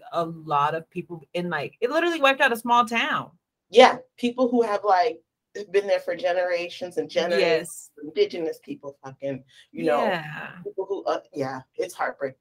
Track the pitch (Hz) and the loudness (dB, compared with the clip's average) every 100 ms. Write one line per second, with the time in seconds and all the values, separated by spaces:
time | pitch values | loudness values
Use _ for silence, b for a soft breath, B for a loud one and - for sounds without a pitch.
0 | - 160 165 165 156 143 147 160 165 180 | -6 -4 -4 -6 -2 2 2 0 -6 -12
1 | 175 170 - 175 175 156 127 - 240 311 | -10 -14 -8 -6 -4 -4 -6 -4 0 2
2 | 349 330 269 269 277 233 233 240 226 233 | 0 4 4 4 2 2 2 2 2 0
3 | 285 196 120 _ _ _ _ 208 254 - | -2 -4 -6 _ _ _ _ 8 8 6
4 | - _ 240 240 247 240 214 202 208 185 | -6 _ -4 0 2 2 0 0 2 4
5 | 175 165 _ _ _ 196 202 190 202 185 | 4 0 _ _ _ -14 -2 0 2 0
6 | 185 175 180 180 180 175 175 - 180 170 | -2 -4 -2 0 0 -2 -4 -10 -8 -6
7 | 151 175 175 196 175 165 170 - - - | -4 -2 0 2 2 2 -2 -12 -20 -16
8 | 147 160 202 185 160 156 - 143 143 - | -10 0 0 0 -6 -6 -12 -14 -14 -16
9 | 135 139 139 131 - b b 156 160 147 | -18 -10 -8 -8 -12 b b -4 0 2
10 | 214 175 151 156 147 180 - - 190 196 | 2 -2 -6 -12 -14 -14 -12 -8 -6 -6
11 | - 165 - 151 131 131 - - - - | -4 -4 -6 -6 -6 -6 -12 -8 -8 -4
12 | 127 - 139 - | -6 -4 -8 -10